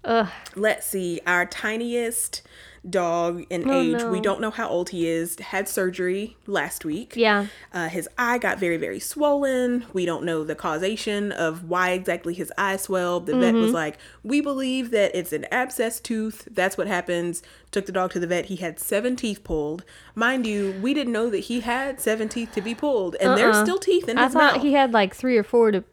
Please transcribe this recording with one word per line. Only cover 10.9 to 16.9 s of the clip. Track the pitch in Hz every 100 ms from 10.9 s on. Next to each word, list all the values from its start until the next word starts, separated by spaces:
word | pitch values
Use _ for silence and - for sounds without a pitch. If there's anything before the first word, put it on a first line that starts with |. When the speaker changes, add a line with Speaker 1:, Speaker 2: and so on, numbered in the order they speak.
| 220 - 208 208
Speaker 2:
of | - 165 160
why | 170 175 180
exactly | 185 185 175 170
his | 175 165 -
eye | 196 196
swelled. | - 190 180 175 175
The | 254
vet | 240
was | 226 220
Speaker 1:
Mm-hmm. |
Speaker 2:
like, | 233 156 - - -
"We | 208 285
believe | 285 269 262 262 240
that | 226 202
it's | 180 175
an | 156 -
abscess | 240 254 - 226 240
tooth. | - 226 220 - -
That's | 202 185 185
what |
happens." | 196